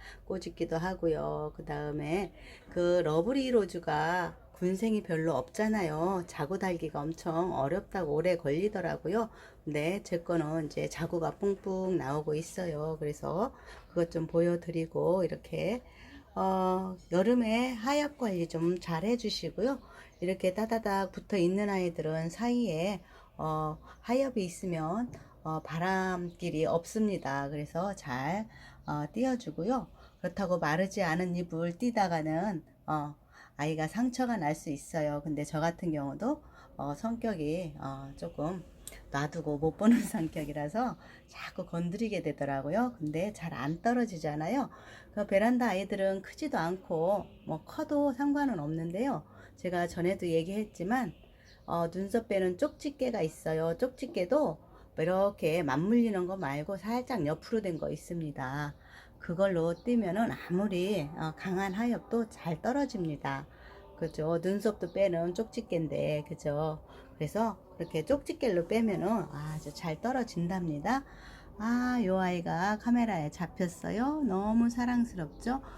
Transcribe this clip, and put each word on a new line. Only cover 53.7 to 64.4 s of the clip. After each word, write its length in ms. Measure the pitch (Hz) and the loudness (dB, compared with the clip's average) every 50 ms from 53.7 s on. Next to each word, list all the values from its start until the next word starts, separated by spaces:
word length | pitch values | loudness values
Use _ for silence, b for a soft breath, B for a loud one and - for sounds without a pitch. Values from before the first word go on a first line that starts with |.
| 165 165 | 0 0
쪽집게도 800 | 254 262 - - - - - 202 180 180 254 302 294 196 156 - B B B B B B B - | 0 -2 -2 -4 -8 -6 -2 -2 0 2 4 4 4 2 0 -4 B B B B B B B -2
이렇게 640 | 160 170 185 190 196 202 202 - - 160 156 180 165 | 0 2 4 4 4 2 2 2 0 2 2 2 2
맞물리는 640 | 139 131 143 170 202 233 240 233 226 202 185 180 | 2 2 2 4 4 6 6 6 4 2 0 0
거 100 | 175 190 | -2 -2
말고 400 | 196 170 139 139 147 151 180 196 | -2 -2 -2 -2 -2 -4 -4 -6
살짝 480 | 190 175 214 233 254 254 - 262 202 147 | -6 -4 -2 -2 -2 -2 -2 -2 0 0
옆으로 360 | 143 160 - - - 233 220 208 | 0 0 -2 -2 -2 -2 -2 0
된 160 | 185 165 147 | -2 -2 -2
거 120 | 147 147 | -2 -4
있습니다. 840 | 151 147 - - 175 170 160 147 143 - 135 127 135 147 147 147 143 B B B B B B B B B | -4 -6 -6 -8 -6 -4 -4 -4 -4 -4 -6 -4 -4 -4 -4 -4 -6 B B B B B B B B B
그걸로 560 | - - 170 165 196 196 185 165 160 170 170 | -8 -4 2 4 4 4 4 4 2 2 0
띄면은 560 | - - 240 247 233 208 175 170 208 233 214 247 | 0 0 2 2 4 4 2 2 2 2 2 0
아무리, 760 | - - - 175 185 208 208 190 175 180 190 214 180 147 143 165 | -2 -4 0 0 2 2 2 2 2 2 2 2 0 -2 -2 -4
어, 160 | - 156 160 156 | -4 -4 -4 -4
강한 360 | - - 196 180 180 196 196 185 | -6 -4 -2 -2 0 0 0 0
하엽도 560 | 208 233 240 233 180 - - - 233 226 220 | 0 0 0 0 -2 -2 -2 -2 0 0 -2
잘 320 | - - - 165 165 151 | -6 -8 -6 -4 -4 -2
떨어집니다. 840 | - 151 170 233 285 269 - 196 175 160 147 143 - 139 139 135 143 - B B B B B B B B B - | 0 0 0 0 0 0 -2 -2 -2 -2 -2 -4 -4 -4 -4 -4 -6 -10 B B B B B B B B B -6
그죠? 400 | 170 156 - - 151 160 170 170 | -6 -6 -4 -2 0 0 2 2